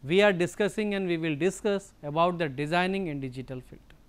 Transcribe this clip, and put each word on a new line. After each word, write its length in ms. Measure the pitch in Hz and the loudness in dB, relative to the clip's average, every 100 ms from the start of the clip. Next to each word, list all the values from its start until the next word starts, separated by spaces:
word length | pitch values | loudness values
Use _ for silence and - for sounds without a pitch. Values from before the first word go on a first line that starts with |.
we 180 | 131 180 | 2 6
are 100 | 208 | 6
discussing 600 | 180 175 - 208 - 208 | 4 0 0 -2 0 -2
and 140 | 202 185 | -2 0
we 80 | 170 | 0
will 180 | 165 | 0
discuss 580 | 147 175 185 220 202 - - | 0 0 0 -2 -2 -4 -12
about 360 | 147 151 170 175 | -6 2 2 2
the 100 | 165 | -4
designing 600 | 131 147 175 180 196 185 | -4 -2 0 0 -2 -4
in 120 | 143 | -6
digital 400 | 135 127 127 131 | -8 -8 -10 -12
filter. 360 | 127 - - - | -12 -20 -20 -20